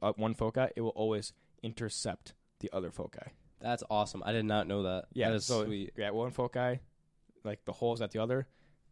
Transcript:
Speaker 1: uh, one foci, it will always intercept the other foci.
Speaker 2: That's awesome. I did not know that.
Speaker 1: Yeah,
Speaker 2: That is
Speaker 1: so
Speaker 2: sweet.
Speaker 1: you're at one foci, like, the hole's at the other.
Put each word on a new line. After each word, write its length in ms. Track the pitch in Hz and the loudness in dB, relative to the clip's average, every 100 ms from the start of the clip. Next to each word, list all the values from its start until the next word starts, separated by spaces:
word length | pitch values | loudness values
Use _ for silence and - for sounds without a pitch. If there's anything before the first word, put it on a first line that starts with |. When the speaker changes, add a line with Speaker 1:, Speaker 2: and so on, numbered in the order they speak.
Speaker 1:
uh, 100 | 104 104 | 0 2
one 180 | 110 | 0
foci, 320 | 110 113 127 127 | 2 0 2 0
it 60 | 117 | 2
will 100 | 113 | -2
always 420 | - 110 104 - - _ - | 2 2 0 -4 -12 _ -10
intercept 720 | 113 113 110 - 107 - - - _ - | -8 -4 -4 -2 -4 -6 -10 -20 _ -10
the 100 | - | -4
other 180 | 95 85 | -2 -4
foci. 420 | - - - - - - - | -6 -8 -10 -16 -18 -20 -8
Speaker 2:
That's 220 | 120 120 - | -2 -2 2
awesome. 320 | 107 104 98 | 2 2 -2
I 80 | 104 | 0
did 120 | 113 | 2
not 220 | 107 107 87 | 4 2 2
know 160 | 101 | 0
that. 220 | 92 92 - | 2 -2 -4
Speaker 1:
Yeah, 180 | 127 113 | 0 2
Speaker 2:
That 60 | 110 | 2
is 80 | 120 | 2
Speaker 1:
so 180 | 113 | 2
Speaker 2:
sweet. 280 | 107 101 98 - | 2 -2 -4 -2
Speaker 1:
you're 100 | 104 | -2
at 80 | |
one 160 | 110 127 | 0 -2
foci, 500 | 127 123 123 123 127 - _ _ _ _ _ | -2 -2 0 0 0 -6 _ _ _ _ _
like, 200 | 107 104 | -8 -6
the 80 | - | -8
hole's 280 | - 117 117 | -2 0 0
at 100 | 104 | -2
the 80 | 110 | 0
other. 280 | 113 131 131 _ _ _ _ | 0 0 -2 _ _ _ _